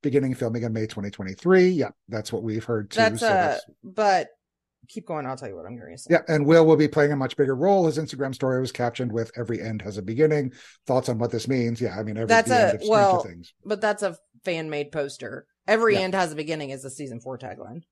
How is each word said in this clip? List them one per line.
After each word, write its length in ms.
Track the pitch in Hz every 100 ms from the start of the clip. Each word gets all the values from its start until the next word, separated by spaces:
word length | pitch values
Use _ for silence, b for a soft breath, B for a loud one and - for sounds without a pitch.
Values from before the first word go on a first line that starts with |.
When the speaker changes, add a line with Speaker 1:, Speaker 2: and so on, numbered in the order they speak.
Speaker 1:
beginning 320 | 147 135 135 127
filming 260 | 120 117
in 80 | 113
May 140 | 113 110
twenty 220 | - 101
twenty-three." 600 | - 95 95 175 185 180
Yeah, 200 | 180 113 - _
that's 240 | 113 104
what 120 | 110
we've 200 | 113 110
heard 280 | 113 113 104
too. 60 | 214
Speaker 2:
That's, 220 | 220 220
Speaker 1:
So 80 | 226
Speaker 2:
uh, 40 |
Speaker 1:
that's 320 | 196 170 135 - _
Speaker 2:
but 460 | 175 185 208 185 156 _ _ _ _ _ _
keep 180 | - 175
going. 200 | 160 160
I'll 100 | 131
tell 140 | 123
you 60 | 92
what 100 | 82
I'm 120 | 120
gonna 200 | 78 82
say. 160 | -
Speaker 1:
Yeah, 80 | 165 -
and 120 | 156 143
Will 200 | 165 160
will 100 | 156
be 100 | 151
playing 240 | 156 147
a 40 | 147
much 200 | 131 -
bigger 180 | 135 131
role. 300 | 170 196 165
His 100 | 143
Instagram 340 | 151 131 139
story 260 | 131 131 127
was 100 | 127
captioned 400 | - 120 117 127
with, 200 | 113 113 -
"Every 240 | 117 117
end 200 | 113 107
has 140 | 98 101
a 40 |
beginning." 520 | 95 113 156 170 131 B B B -
Thoughts 200 | 131 127
on 100 | 117
what 100 | 120
this 160 | 117 110
means? 320 | 131 117 117
Yeah, 180 | 117 92
I 40 |
mean, 140 | 110 107
every, 100 | 113
Speaker 2:
That's 220 | 226 226
Speaker 1:
the 60 | 247
Speaker 2:
a, 40 |
Speaker 1:
end 160 | 202 208
of 60 |
Stranger 80 | 208
Speaker 2:
well, 280 | 214 202 180
Speaker 1:
Things. 300 | - 170 - _ -
Speaker 2:
but 160 | 208
that's 200 | 214 202
a 160 | 202 170 _ 117
fan-made 480 | - 165 160 147 147
poster. 540 | 156 143 - 120 123 - _ -
"Every 260 | 220 226 202
Speaker 1:
Yeah. 60 |
Speaker 2:
end 120 | 190 190
has 160 | 175
a 40 | 151
beginning" 360 | 151 160 139
is 100 | 135
the 60 | 135
season 300 | 131 139 120
four 180 | 127 127
tagline. 440 | 127 - 98 131 160